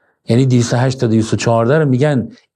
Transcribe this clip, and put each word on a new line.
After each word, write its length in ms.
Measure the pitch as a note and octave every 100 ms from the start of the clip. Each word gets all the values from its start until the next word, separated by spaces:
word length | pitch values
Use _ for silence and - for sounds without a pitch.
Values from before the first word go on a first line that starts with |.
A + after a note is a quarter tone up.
| _ _ -
یعنی 160 | A#2 C3+
دویست 280 | B2 A#2
و 40 | A#2+
هشت 220 | C3 B2+
تا 80 | A#2
دویست 260 | A2 A2
و 20 | A2
چهارده 440 | A#2+ A#2 A#2 D#3+
رو 60 | D3
می‌گن 440 | B2+ D3+ C3 A2+ - _